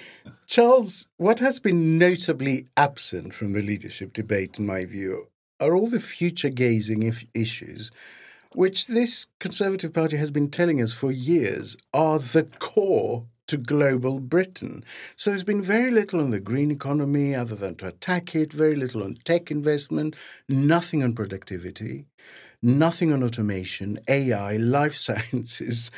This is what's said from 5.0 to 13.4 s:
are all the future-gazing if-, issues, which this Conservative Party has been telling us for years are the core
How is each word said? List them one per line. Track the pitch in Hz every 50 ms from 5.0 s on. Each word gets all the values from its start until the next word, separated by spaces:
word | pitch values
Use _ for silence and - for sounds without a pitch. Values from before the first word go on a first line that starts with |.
| 98 95 92 - - - _ _ _ _ _ -
are | - 151 170
all | 185 214
the | 233 240 214
future-gazing | - - - - 170 175 175 - - 139 131 123 127 120 117 110 104 107 110 107 110
if-, | 113 113 117 - - -
issues, | 117 110 110 - - - - - 107 110 - - - - - - - - - - - _ _ -
which | - 185 190 190 - -
this | - 233 233 247 233 - - - - _ -
Conservative | - 180 170 - 202 196 190 185 - 160
Party | - 170 160 156 151
has | 147 151 147
been | 147 151 147 143
telling | 143 - 175 175 156 135
us | 117 110 117
for | - - 135
years | 127 127 123 143 175 165 120 98 - - - - - - _ _ -
are | 143 160 160 156 156
the | 131 123 - 160 151
core | - - - - - - 220 196 196 170 113 101 104 117 120 117 - _ _